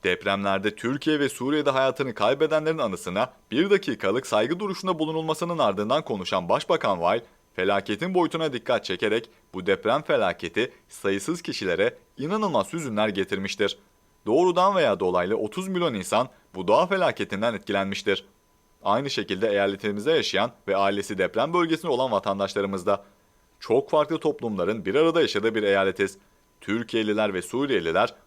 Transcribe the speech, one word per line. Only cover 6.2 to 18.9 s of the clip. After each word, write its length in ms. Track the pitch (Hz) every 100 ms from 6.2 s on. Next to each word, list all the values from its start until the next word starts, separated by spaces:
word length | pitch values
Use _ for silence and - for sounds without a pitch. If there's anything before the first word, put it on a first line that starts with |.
| 90 98 87
Başbakan 460 | 120 - 170 117 92
Weil, 260 | 85 113 - _ _
felaketin 600 | - 92 101 95 104 175
boyutuna 400 | 180 165 165 160
dikkat 320 | 123 - 120 -
çekerek 440 | - 107 110 - _ _
bu 120 | 92 92
deprem 360 | 95 107 135
felaketi 720 | 151 147 98 85 85 - 107 - _
sayısız 520 | - 98 98 - 175
kişilere 560 | - - 98 85 107 - _ -
inanılmaz 560 | 143 214 214 131 98
hüzünler 360 | - 147 104 107
getirmiştir. 680 | 98 95 98 98 - 101 - _ _ _ _ -
Doğrudan 500 | 127 180 175 190 190
veya 240 | 143 95
dolaylı 380 | 92 90 90 110
otuz 300 | 107 - 190
milyon 260 | 180 175
insan 360 | 113 90 - 127 _ _ 92
bu 120 | 92
doğa 200 | 117 175
felaketinden 680 | 190 170 117 101 101 117
etkilenmiştir. 720 | 104 - 98 98 98 - 95 - _ _ _ _ _
Aynı 260 | 92